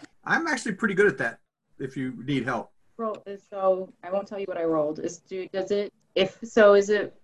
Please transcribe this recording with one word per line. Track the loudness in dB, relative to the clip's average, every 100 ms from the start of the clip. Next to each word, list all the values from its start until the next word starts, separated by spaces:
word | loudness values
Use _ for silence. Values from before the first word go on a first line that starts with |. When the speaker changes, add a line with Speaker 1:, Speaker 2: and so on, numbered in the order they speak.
| -20 _
Speaker 1:
I'm | -4 -2 -2
actually | -4 -6
pretty | -4 -2
good | 2 2
at | 2
that, | -6 -6 _ _ _ -12
if | -10 -8
you | -8 -8
need | -4 -4
help. | -2 -6 -8 _ _ -8
Speaker 2:
Roll | -8 -8 -12
is, | -16 _
so | -2 0 0 -4 _
I | -6
won't | -6 -6
tell | -8
you | -8
what | -4
I |
rolled. | -2 0 -2 -4
Is | -8 -10
do, | _ -12 -8
does | -6 -2
it, | -2 -4 -10 _
if, | -2 0 -2
so | 0 6 8
is | 8 6
it, | 0 0 -4